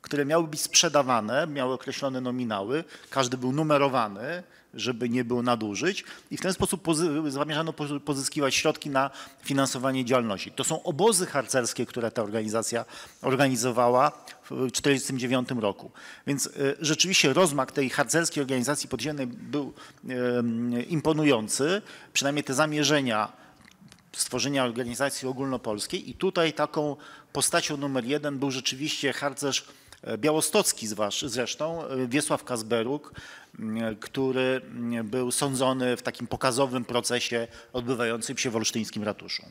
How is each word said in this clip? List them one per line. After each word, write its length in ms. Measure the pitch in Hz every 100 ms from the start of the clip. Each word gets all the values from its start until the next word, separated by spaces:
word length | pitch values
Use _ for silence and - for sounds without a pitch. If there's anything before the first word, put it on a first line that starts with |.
które 220 | - 143
miały 220 | 139 165 160
być 140 | 151
sprzedawane, 840 | - - 170 147 131 120 107 131 165
miały 280 | 143 127
określone 460 | 127 - 131 139 131
nominały, 640 | 127 127 120 104 104 147 170 - -
każdy 260 | 135 123 127
był 160 | 127
numerowany, 920 | 143 156 143 139 127 110 98 127 175 180 - _
żeby 340 | 123 110 117 123
nie 160 | 123
było 180 | 120 123
nadużyć 640 | 123 117 107 98 156 202 - - -
i 60 | -
w 40 |
ten 120 | 185
sposób 300 | 185 196 185
pozy-, 480 | - 156 170 147 156
zamierzano 420 | 135 147 151 160
pozy-, 280 | 151 147 143
pozyskiwać 540 | - 139 131 156 139
środki 360 | - 156 151 151
na 200 | 139 135 - - -
finansowanie 640 | - 139 135 131 131 131
działalności. 480 | 120 127 113 95 -
To 120 | -
są 180 | 131 160
obozy 440 | 180 143 214 180 180
harcerskie, 600 | 143 120 135 117 - 117
które 240 | - 113
ta 120 | 117
organizacja 600 | 104 110 107 110 107 117 - - - -
organizowała 920 | 139 127 139 123 123 117 123 123 143 - - - -
w 200 | 131 127
czterdziestym 460 | - 147 135 117 135
dziewiątym 400 | 123 127 123 127
roku. 320 | 104 95 - - - - -
Więc, 200 | 143 -
e, 40 | - 139 143
rzeczywiście 520 | 151 156 175 190 147
rozmach 400 | 135 185 139 131
tej 180 | - 135
harcerskiej 520 | - 127 160 165 151
organizacji 460 | 135 131 123 147 -
podziemnej 380 | 123 139 147 127
był, 460 | 120 117 143 135 - - - -
em, 800 | 127 123 123 120 117 120 120 123
imponujący, 960 | 160 151 156 151 120 107 - 147 202 - - -
przynajmniej 320 | - 139 147
te 100 | 139
zamierzenia 800 | 131 156 151 143 151 131 107 104 - - _ - _ - - _
stworzenia 520 | - - 127 127 139
organizacji 640 | 127 117 120 120 139 - 131
ogólnopolskiej 840 | 131 135 127 117 104 - - -
i 40 |
tutaj 380 | - 185 180 165
taką 440 | 147 151 160 151 135 - - -
postacią 440 | 143 - 170 - 147
numer 280 | 143 131
jeden 340 | 117 147 147 139
był 120 | 139
rzeczywiście 600 | 131 - 131 147 - 139
harcerz, 520 | 120 143 127 143 123 - - - -
e, 160 | - 110
białostocki 680 | 147 156 156 214 185 - 110
zwasz-, 420 | 104 104 - 147
zresztą, 560 | 113 117 - 156 165
e, 240 | 151 131 127
Wiesław 360 | 139 143 147
Kazberuk, 680 | - 123 110 117 113 147 - - - - - -
m, 380 | 110 113 113 107
który, 600 | - - 135 127 131 131
m, 440 | - 120 120 117 107
był 220 | 127 123
sądzony 640 | - 143 127 131 131 127 120
w 60 |
takim 240 | - - 120
pokazowym 580 | - 131 120 135 127
procesie 640 | 113 120 - 123 - 117 117 - -
odbywającym 680 | 127 120 120 117 117 113 127
się 120 | 131
w 60 | 113
olsztyńskim 460 | 107 117 107 110
ratuszu. 400 | 104 101 90 - -